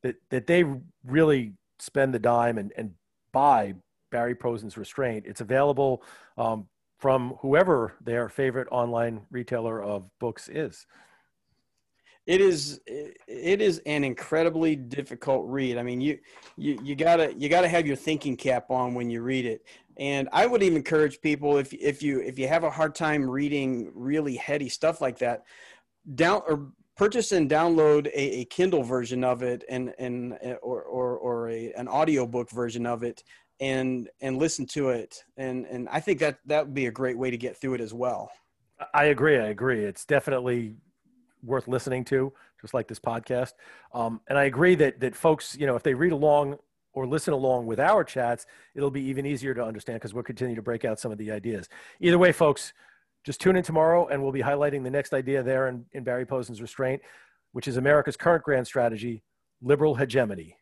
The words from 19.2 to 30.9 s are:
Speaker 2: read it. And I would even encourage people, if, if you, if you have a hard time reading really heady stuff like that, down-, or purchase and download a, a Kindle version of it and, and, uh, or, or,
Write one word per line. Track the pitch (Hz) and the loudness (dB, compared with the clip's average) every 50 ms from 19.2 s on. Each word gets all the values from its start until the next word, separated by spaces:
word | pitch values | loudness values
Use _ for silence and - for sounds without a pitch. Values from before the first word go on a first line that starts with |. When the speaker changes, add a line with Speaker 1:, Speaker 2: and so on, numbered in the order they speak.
Speaker 2:
read | 117 123 131 131 123 | -2 -2 -2 -2 -2
it. | 120 110 - _ - - - _ _ _ | -2 -4 -6 _ -20 -20 -20 _ _ _
And | - 139 139 139 139 135 131 | -6 -4 -2 0 -2 -2 0
I | - 156 208 | 4 4 4
would | 247 247 226 | 4 4 4
even | 196 185 165 | 4 4 4
encourage | 156 131 - 165 156 151 147 139 - | 2 0 2 4 4 4 2 0 -2
people, | - 156 147 143 147 147 147 143 | -2 -2 0 0 2 2 2 2
if, | 135 135 - | 2 -2 -8
if | - - 147 139 139 | -2 -2 -2 -2 0
you, | 147 147 139 127 | -2 -2 -2 -2
if | 95 107 127 131 | -2 -4 -6 -4
you | 131 | -2
have | 131 156 170 | 0 2 2
a | 165 156 | 2 0
hard | 135 156 160 156 147 | 0 0 -2 -2 0
time | - 170 156 151 147 135 131 | -2 -2 0 0 0 0 -2
reading | 127 139 143 143 147 143 139 131 131 120 110 82 | -2 -2 -2 0 0 -2 -2 -2 -2 -4 -6 -8
really | - - 120 135 147 156 151 143 123 | -12 -10 -6 -2 -2 0 0 -2 -4
heady | 107 - - 143 147 143 123 | -6 -4 -4 -4 -4 -2 -6
stuff | - - - 160 160 - | -6 0 0 0 0 0
like | 151 127 123 - | -4 -4 -2 -2
that, | 127 120 120 110 _ _ - - - - - _ _ _ _ _ _ - 135 | -2 -2 -2 -4 _ _ -20 -20 -20 -20 -20 _ _ _ _ _ _ -14 0
down-, | 123 165 170 202 208 - | 2 4 4 4 2 2
or | 165 156 143 143 139 - _ _ _ _ | 0 -2 -2 -2 -12 -18 _ _ _ _
purchase | - 202 214 208 247 214 - | 2 2 2 2 0 -2 2
and | 202 180 156 131 | 2 2 2 4
download | 151 151 165 170 170 160 156 151 147 147 143 | 4 4 4 4 4 6 6 6 6 4 2
a, | 143 - 147 139 139 98 127 | 0 -2 -2 -2 -2 -2 -4
a | 123 | -6
Kindle | - - - 180 190 175 156 131 | -8 0 0 2 2 2 2 0
version | 117 127 127 120 113 127 127 127 | 0 -2 -2 -2 -2 -2 0 2
of | 127 127 120 | 0 0 0
it | 127 123 123 117 - - | -2 -4 -4 -4 -6 -8
and, | 127 127 127 120 - - | -8 -6 -6 -8 -8 -8
and, | 127 123 123 123 120 123 117 - - | -8 -6 -6 -6 -8 -8 -10 -10 -10
uh, | 123 127 - | -10 -10 -8
or, | - 117 127 107 | -8 -6 -6 -6
or, | - - | -8 -8